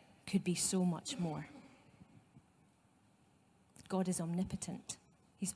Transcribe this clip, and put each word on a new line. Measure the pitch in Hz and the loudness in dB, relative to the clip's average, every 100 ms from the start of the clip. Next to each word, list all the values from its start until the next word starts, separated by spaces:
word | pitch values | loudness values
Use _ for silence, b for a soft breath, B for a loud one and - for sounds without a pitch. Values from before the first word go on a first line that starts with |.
| - - - | -18 -18 0
could | 196 | 2
be | 180 170 | 4 2
so | - 190 180 | 4 4 4
much | 165 - - | 2 -2 -2
more. | 170 151 156 254 - - - - - - - - - _ _ _ _ _ _ _ _ _ _ _ _ - - | -2 -2 -6 -12 -20 -20 -20 -20 -20 -20 -20 -20 -20 _ _ _ _ _ _ _ _ _ _ _ _ -18 -2
God | 190 185 | 0 2
is | 175 | 0
omnipotent. | 165 175 196 - - - - - - _ _ - | 0 0 0 -2 -6 -8 -8 -10 -12 _ _ -8
He's | 185 | -6